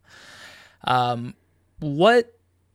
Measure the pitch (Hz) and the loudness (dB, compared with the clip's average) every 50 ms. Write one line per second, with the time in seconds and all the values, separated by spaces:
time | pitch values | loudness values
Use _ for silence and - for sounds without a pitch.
0 | _ _ - - - - - - - - - - - - _ _ - - 127 127 | _ _ -20 -20 -20 -20 -20 -20 -20 -20 -20 -20 -20 -20 _ _ -4 -2 0 0
1 | 123 120 120 117 120 127 - _ _ _ _ _ _ _ _ - 156 147 139 151 | 0 -2 -4 -6 -8 -14 -16 _ _ _ _ _ _ _ _ -10 -8 -6 -2 2
2 | 185 220 240 240 233 - - _ _ _ _ _ _ _ | 4 4 4 4 0 -2 -8 _ _ _ _ _ _ _